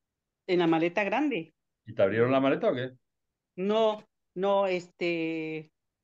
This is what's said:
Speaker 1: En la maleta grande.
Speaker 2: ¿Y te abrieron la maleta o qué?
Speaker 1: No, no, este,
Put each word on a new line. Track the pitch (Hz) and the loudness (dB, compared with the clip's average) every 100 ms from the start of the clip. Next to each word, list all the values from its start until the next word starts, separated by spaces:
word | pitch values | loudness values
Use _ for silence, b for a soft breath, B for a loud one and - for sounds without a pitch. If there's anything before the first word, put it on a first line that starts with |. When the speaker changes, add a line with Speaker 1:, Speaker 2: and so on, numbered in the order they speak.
| _ _ _ _ - | _ _ _ _ -2
Speaker 1:
En | 175 | 2
la | 165 | 2
maleta | 160 170 180 | 2 0 0
grande. | 196 220 302 208 160 _ _ _ - | -2 0 -2 -4 -8 _ _ _ -12
Speaker 2:
¿Y | - | 0
te | |
abrieron | 98 110 123 | 2 2 2
la | 135 | 4
maleta | 135 165 214 | 2 2 0
o | 131 | -2
qué? | 127 127 _ _ _ _ _ - | -6 -12 _ _ _ _ _ -6
Speaker 1:
No, | 196 220 220 214 - _ _ 180 | -2 2 2 0 -10 _ _ -4
no, | 196 196 196 | 0 2 2
este, | 180 180 - 175 170 160 160 156 156 156 _ _ _ | -2 -6 -6 -4 -2 -4 -6 -6 -10 -12 _ _ _